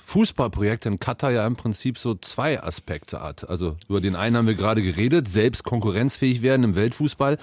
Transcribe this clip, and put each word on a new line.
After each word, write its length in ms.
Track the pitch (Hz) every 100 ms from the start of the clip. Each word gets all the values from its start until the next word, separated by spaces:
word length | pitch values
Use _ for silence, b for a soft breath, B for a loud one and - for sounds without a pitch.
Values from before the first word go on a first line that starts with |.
Fußballprojekt 800 | - 196 220 - 117 - 104 110
in 140 | 113 101
Katar 320 | - 123 139
ja 160 | 120 107
im 100 | 120
Prinzip 400 | 113 101 131 117
so 180 | 120
zwei 480 | 104 - - 147 139
Aspekte 600 | 92 - - 76 - -
hat. 260 | 76 73 -
Also 280 | 85 87 78 -
über 120 | 98
den 160 | 95 87
einen 200 | 110 117
haben 100 | 113
wir 80 |
gerade 280 | 98 104 110
geredet, 460 | 95 85 120 170 117
selbst 360 | 101 110 110
konkurrenzfähig 800 | - 120 107 95 135 - 131 123
werden 220 | 127 131
im 100 | 117
Weltfußball. 640 | 92 113 - 151 - 139 151